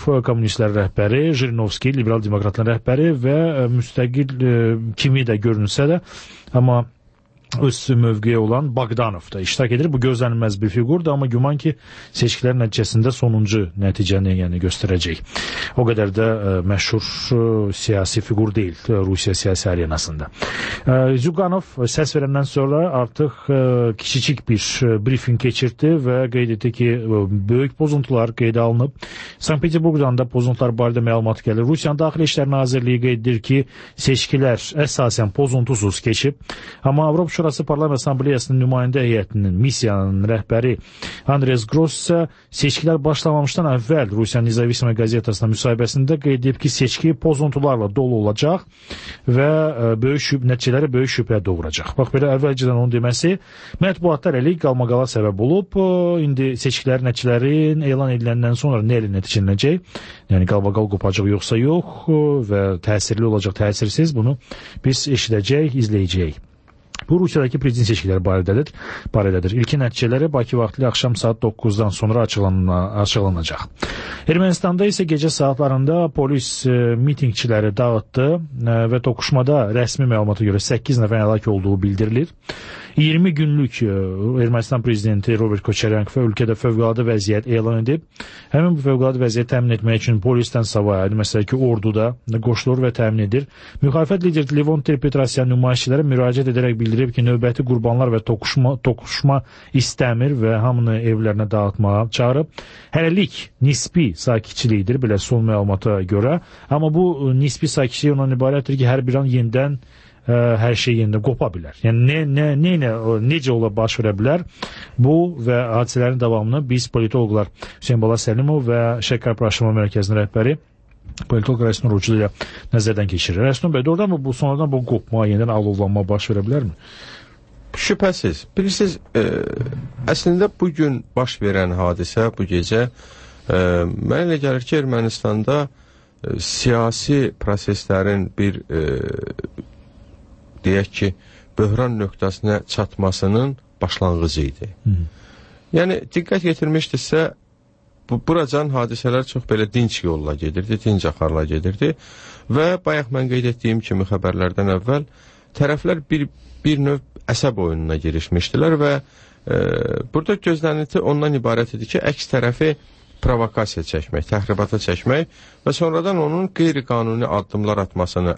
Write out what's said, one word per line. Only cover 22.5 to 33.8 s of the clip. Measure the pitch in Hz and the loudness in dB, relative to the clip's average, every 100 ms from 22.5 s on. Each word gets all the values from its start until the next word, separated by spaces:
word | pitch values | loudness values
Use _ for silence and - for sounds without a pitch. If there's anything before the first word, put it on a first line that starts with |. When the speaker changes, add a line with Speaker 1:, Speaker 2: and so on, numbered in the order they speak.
| - 135 147 175 135 | 0 0 2 0 0
Speaker 1:
artıq, | 120 - 151 - - | -2 -2 -4 -4 -2
e, | 139 127 123 117 110 | 2 2 2 0 -2
kiçicik | - 131 - 135 - | -4 -2 -2 -2 0
bir, | 107 - - | -2 -2 0
e, | 123 110 107 | 2 2 0
brifinq | 131 - 120 | 0 0 0
keçirdi | 123 - 127 120 151 165 127 | 0 0 -2 0 2 2 2
və | 127 131 | 0 0
qeyd | 123 120 110 | 0 0 -2
etdi | 123 | -2
ki, | 113 120 | 0 0
e, | 120 113 110 98 101 98 | 0 0 0 2 0 0
böyük | 120 135 - | 0 0 0
pozuntular | 156 147 131 123 113 | 0 0 0 0 0
qeydə | 113 117 117 | 0 0 2
alınıb. | 117 117 131 - - - - - | 2 2 0 -4 -16 -16 -18 -8
Sankt-Peterburqdan | - 156 165 165 160 151 139 123 | -2 0 2 2 2 2 2 2
da | |
pozuntular | 123 123 123 123 123 | 0 0 0 2 0
barədə | 113 120 120 | 2 0 2
məlumat | 117 117 113 110 | 2 2 0 -2
gəlir. | - 110 120 | 0 0 2
Rusiyanın | 156 156 147 | 0 0 0
Daxili | 160 156 156 | 0 0 0
İşlər | - 139 | 0 0
Nazirliyi | 139 131 131 123 123 | 2 0 0 2 2
qeyd | 127 120 | 2 0
edir | 117 117 | 0 -2
ki, | - 135 131 - | 0 0 0 -8